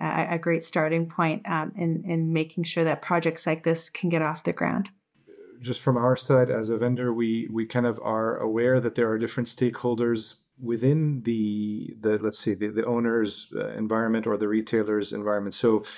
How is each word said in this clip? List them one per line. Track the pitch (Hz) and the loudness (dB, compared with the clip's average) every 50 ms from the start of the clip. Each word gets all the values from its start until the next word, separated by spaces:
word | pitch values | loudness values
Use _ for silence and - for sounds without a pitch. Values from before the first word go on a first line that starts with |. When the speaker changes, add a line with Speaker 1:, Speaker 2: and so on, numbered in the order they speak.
Speaker 1:
a, | 160 156 156 160 165 - | -2 -2 0 0 0 -2
a | 170 165 | -2 -2
great | 165 170 165 165 165 | 0 0 0 0 0
starting | - - 175 156 156 165 165 165 | -2 0 0 2 2 2 0 0
point, | 165 - - 170 160 156 - - | -2 -2 0 0 0 0 -2 -4
um, | 196 170 156 156 - - | -4 -2 -2 -2 -4 -4
in, | - 175 165 165 160 - | -4 -2 -2 -2 -2 -2
in | 175 170 165 160 160 165 | -2 -2 0 0 0 0
making | 160 156 160 - 180 170 | 0 0 -2 -4 -4 -4
sure | 165 - 170 165 | -2 0 0 2
that | 160 147 156 - | 2 0 -2 -2
projects | - 180 170 165 165 160 - - | 0 0 2 2 0 -2 -2 -2
like | 165 160 160 - | -2 -2 0 2
this | 165 165 165 - - | 0 0 0 -2 -8
can | - - 185 170 | -6 -4 -2 0
get | 170 160 156 | 0 2 0
off | 151 160 - - | 0 -2 -4 -4
the | 170 170 | -4 -2
ground. | - - - - - 196 - - _ _ _ _ _ _ - - - - - - 123 | -2 -2 0 0 -2 -2 -4 -8 _ _ _ _ _ _ -20 -20 -20 -20 -20 -20 -10
Speaker 2:
Just | 120 123 123 - | -8 -6 -6 -2
from | - 143 123 | 0 2 2
our | 120 120 127 127 | 4 4 2 2
side | - - - 139 127 127 123 | 2 2 4 4 4 4 4
as | 120 113 110 107 | 2 0 0 0
a | 113 | 0
vendor, | 107 120 123 127 120 127 123 117 | 0 2 0 0 0 0 0 0
we, | 117 117 113 113 113 113 - | 2 2 2 2 0 -2 -2
we | 110 113 110 | -2 -4 -2
kind | 113 - 127 120 | -2 0 0 2
of | 120 113 - 117 | 2 0 -2 -2
are | 113 110 110 113 113 - | -2 0 0 0 0 0
aware | - - 110 110 117 117 127 131 127 | 0 -2 0 2 2 4 4 4 4
that | 120 117 - | 2 2 0
there | 123 117 110 | 0 2 2
are | 110 | 2
different | 110 117 113 - 131 120 | 0 -2 -2 -2 -2 -2
stakeholders | - - - 127 120 117 - - 123 117 110 120 117 117 110 113 - - - _ _ _ 131 | -2 0 0 0 0 0 0 -2 0 0 2 2 2 2 0 -2 -4 -8 -10 _ _ _ -10
within | 127 113 117 107 120 135 151 156 156 151 143 123 107 | -4 -4 -2 2 4 4 4 4 2 2 0 0 -2
the, | 117 117 110 107 104 104 107 107 104 107 110 - - - 107 | 0 0 0 0 0 0 -2 -2 -4 -4 -6 -8 -10 -8 -2
the, | 107 107 107 104 | 0 2 2 2
let's | 104 107 - - | 0 -2 -2 -2
say, | - 113 98 | 0 -2 0
the, | 92 104 | 0 -2
the | 104 104 110 113 | -2 -2 -2 0
owner's, | 123 120 117 117 117 117 117 110 101 - - - - - | 0 0 0 0 2 2 2 0 0 -2 -6 -10 -8 -6
uh, | 104 104 104 | -6 -6 -6
environment | 110 107 110 107 110 113 113 113 113 113 110 | -4 -4 -2 0 0 0 2 2 0 0 0
or | 113 104 | 0 0
the | 101 107 | 0 0
retailer's | 104 110 110 110 - 117 110 104 107 107 104 101 - 107 | 0 0 0 0 0 0 0 2 2 0 0 0 -2 -4
environment. | 107 104 104 104 104 101 98 - | -4 -2 -2 -2 -2 -2 -4 -2
So | - - 117 110 104 - - - | 0 2 4 4 2 0 -4 -12